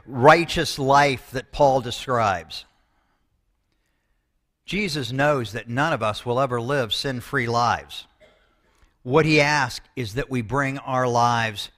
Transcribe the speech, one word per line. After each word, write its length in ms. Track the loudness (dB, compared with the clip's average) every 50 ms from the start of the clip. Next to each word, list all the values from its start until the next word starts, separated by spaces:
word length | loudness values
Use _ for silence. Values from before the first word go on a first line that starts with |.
| -18
righteous 720 | -10 -2 4 6 6 6 6 4 0 -2 -2 -4 -4 -4 -2
life 520 | 2 4 4 6 4 4 0 -2 -8 -10
that 200 | -10 -10 -10 _
Paul 280 | 0 2 4 4 4 2
describes." 840 | -2 -4 -8 -8 -6 -2 0 2 2 2 0 -2 -6 -12 -16 -18 -18 _ _ _ _ _ _ _ _ _ _ _ _ _ _ _ _ _ _ _ _ _ _ _ _ _ _ _ _ _ _ _ _ _ _ _ _ _ _ _ _
Jesus 460 | -8 -6 -4 -4 -4 -4 -6 -6 -4
knows 420 | -2 0 0 2 2 0 -2 -6 -8
that 160 | -10 -10 -6
none 240 | -4 -2 -2 -2 -2
of 100 | -2 -2
us 220 | -2 -4 -4 -4
will 140 | -2 -2 0
ever 200 | 0 0 -2 -4
live 340 | -4 -2 -2 -2 -2 -2 -4
sin-free 540 | -4 -4 -4 -6 -6 -6 -4 -4 -4 -2
lives. 580 | 0 0 2 2 2 0 -2 -4 -10 -16 -18 -18 _ _ _ _ _ _ _ _ _ _ _ _ _ _ _ _ _ _ _
What 240 | -4 0 2 2 4
he 140 | 4 4 4
asks 480 | 4 4 2 2 0 -2 -4 -8 -14 _ -10
is 200 | -8 -8 -6 -6
that 140 | -6 -6 -4
we 120 | -4 -4
bring 360 | -4 -2 -2 -2 -2 -2 -4 -6
our 280 | -6 -4 -2 -2 0
lives 640 | 2 2 4 4 4 4 2 0 -2 -4 -6 -12 -14 _